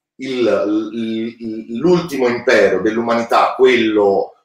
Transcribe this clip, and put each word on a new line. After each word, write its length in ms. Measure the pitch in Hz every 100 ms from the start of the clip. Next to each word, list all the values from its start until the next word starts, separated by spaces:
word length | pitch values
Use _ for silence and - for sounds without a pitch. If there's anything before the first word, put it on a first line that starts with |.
| _ -
il, 280 | 131 127
l-, 460 | 110 98 101 107 107
l-, 840 | 117 113 113 117 117 113 110 117 117
l'ultimo 480 | 170 170 - 131 123
impero 540 | 117 127 110 98 92
dell'umanità, 760 | 107 117 117 117 117 123 127 -
quello 760 | 127 113 110 107 101 98 98 _